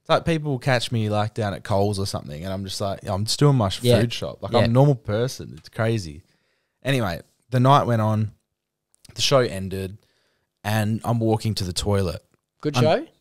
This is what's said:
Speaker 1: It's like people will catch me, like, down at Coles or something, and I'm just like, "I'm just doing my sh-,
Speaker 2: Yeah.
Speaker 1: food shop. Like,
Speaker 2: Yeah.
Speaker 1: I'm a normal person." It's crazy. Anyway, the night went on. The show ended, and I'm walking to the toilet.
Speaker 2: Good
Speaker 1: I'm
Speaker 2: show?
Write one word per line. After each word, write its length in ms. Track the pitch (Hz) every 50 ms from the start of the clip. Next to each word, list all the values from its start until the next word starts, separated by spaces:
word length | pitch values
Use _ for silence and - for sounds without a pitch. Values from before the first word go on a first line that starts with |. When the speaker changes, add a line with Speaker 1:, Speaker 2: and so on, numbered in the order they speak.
Speaker 1:
It's 80 | _ _
like 180 | 160 139 -
people 240 | 165 165 160 151 151
will 80 | 139 120
catch 320 | - 139 131 120 - - 123
me, 160 | 113 107 107
like, 240 | 104 104 104 107 _
down 220 | - 110 101 92
at 80 | 62 -
Coles 340 | - 107 98 101 104 104 95
or 60 | 95
something, 380 | 95 - 95 - - 73 73 85
and 80 | 95 95
I'm 120 | 98 98
just 140 | 95 95 -
like, 280 | 107 98 98 - - -
"I'm 160 | 101 92 104
just 140 | 110 - -
doing 180 | 147 147 139
my 120 | 131 107 95
sh-, 80 | - - 117
Speaker 2:
Yeah. 160 | 120 120 -
Speaker 1:
food 120 | 117 120 117
shop. 300 | - - 73 62 - -
Like, 100 | 98 104
Speaker 2:
Yeah. 60 | 120
Speaker 1:
I'm 60 | 110
a 40 | 117
normal 280 | 117 127 139 147 143
person." 580 | 120 _ - 104 107 120 131 - - 82 58 58
It's 120 | - - -
crazy. 500 | _ - 113 110 117 113 92 82 71 76 - _ _ _ _ _ _ _ _ _ _ _ _
Anyway, 380 | - 139 131 113 92 85 - - _ _ _ _ _
the 120 | 123 127
night 240 | 123 131 139 143 95
went 180 | 104 120 110 107
on. 300 | 107 110 107 110 104 - _ _ _ _ _ _ _ _ _ _ _ _ _ _ - -
The 80 | - -
show 160 | - 143 135
ended, 580 | 123 107 82 95 95 95 90 95 95 95 101 - _ _ _ _ _ _ _ _ _ _ _ _ _
and 380 | 104 107 110 107 104 113 107 -
I'm 160 | - 120 120
walking 340 | 113 110 110 107 - 110 104
to 100 | - 98
the 80 | 90 87
toilet. 500 | - - 104 101 98 98 87 - - _ _ _ _ _ _ _ _
Speaker 2:
Good 160 | - 151 143
Speaker 1:
I'm 60 | - 151
Speaker 2:
show? 240 | 156 170 233 330 - _ _